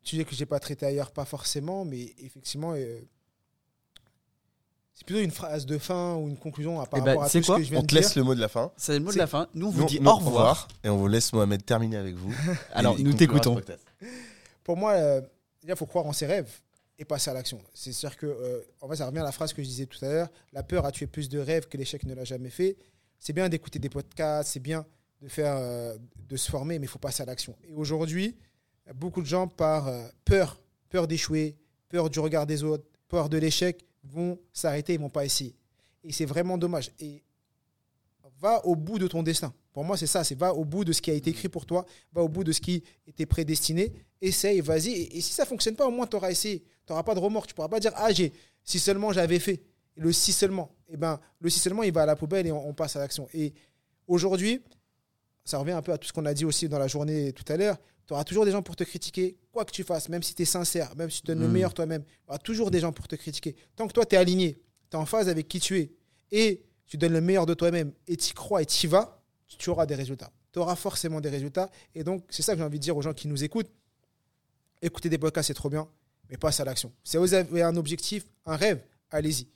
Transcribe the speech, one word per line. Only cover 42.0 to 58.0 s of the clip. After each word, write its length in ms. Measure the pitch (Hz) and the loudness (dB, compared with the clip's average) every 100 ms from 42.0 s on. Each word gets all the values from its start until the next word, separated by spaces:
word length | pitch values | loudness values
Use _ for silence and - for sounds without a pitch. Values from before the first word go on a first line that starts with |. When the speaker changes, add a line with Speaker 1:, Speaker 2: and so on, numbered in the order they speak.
| _ | _
Speaker 1:
va 80 | 170 | 0
au 60 | 165 | 0
bout 160 | 160 170 | 0 0
de 80 | |
ce 80 | 156 | 0
qui 220 | - 175 - _ - | 0 -2 -4 _ -20
était 200 | - 156 | -6 0
prédestiné, 640 | - 156 156 - 165 214 - _ _ | 0 2 0 0 0 -2 -4 _ _
essaye, 400 | 190 190 196 196 | 0 2 2 2
vas-y. 300 | 147 160 190 | 2 0 0
Et, 260 | 208 170 170 | -4 -6 -6
et 40 | |
si 120 | 170 | -4
ça 120 | - 285 | -2 -2
fonctionne 300 | 240 226 220 | 0 -2 2
pas, 100 | 269 | 0
au 60 | |
moins, 160 | 240 247 | 0 -2
t'auras 240 | 208 185 | -2 0
essayé. 320 | 180 214 185 _ _ - | -2 -2 -4 _ _ -6
T'auras 180 | 160 | -2
pas 100 | 170 | 0
de 60 | 196 | 2
remords. 260 | 196 220 - | 2 -2 -6
Tu 80 | |
pourras 140 | - 156 | -6 -2
pas 140 | 214 | 0
dire, « 100 | 214 - | 0 2
Ah, 140 | 220 | 2
j'ai, 180 | 175 160 - _ _ | 4 2 0 _ _
si 160 | - 180 | -4 0
seulement 320 | 196 196 214 | 2 2 2
j'avais 280 | 190 165 175 | 2 4 2
fait. » 220 | 190 185 - _ _ - | 2 -2 -6 _ _ -2
Et 40 | |
le 120 | 160 | 2
si 180 | 165 - | 4 4
seulement, 420 | 185 196 190 151 _ _ | 4 2 0 -6 _ _
eh 80 | 156 | -4
ben, 220 | 165 147 _ _ | -2 -2 _ _
le 100 | 170 | 0
si 100 | - | 2
seulement, 240 | 180 202 | 2 2
il 80 | 214 | 2
va 120 | 165 | 4
à 20 | 151 | 4
la 100 | 151 | 4
poubelle 320 | 156 190 170 | 2 0 0
et 40 | |
on, 160 | 151 143 | -2 -6
on 40 | |
passe 220 | 143 151 143 | -4 -4 -4
à 40 | |
l'action. 280 | 139 - 131 | -6 -6 -8
Et 200 | 160 151 - _ _ _ _ - | -4 -4 -4 _ _ _ _ 0
aujourd'hui, 540 | 175 190 185 202 254 - _ _ _ _ _ _ _ | 2 4 2 2 0 -6 _ _ _ _ _ _ _
ça 140 | - 143 | -6 -4
revient 140 | 143 | -2
un 80 | 175 | -2
peu 100 | 151 | -2
à 60 | 156 | -4
tout 100 | - | -4
ce 60 | |
qu'on 120 | - 151 | -4 -2
a 80 | |
dit 120 | 143 156 | 0 0
aussi 240 | 147 160 | 0 0
dans 100 | 147 | 0
la 80 | 135 | 0
journée 460 | 143 147 156 143 | 0 -2 0 -2
tout 100 | 131 - | -6 -4
à 60 | 156 | 0
l'heure, 200 | 208 185 _ _ | 2 0 _ _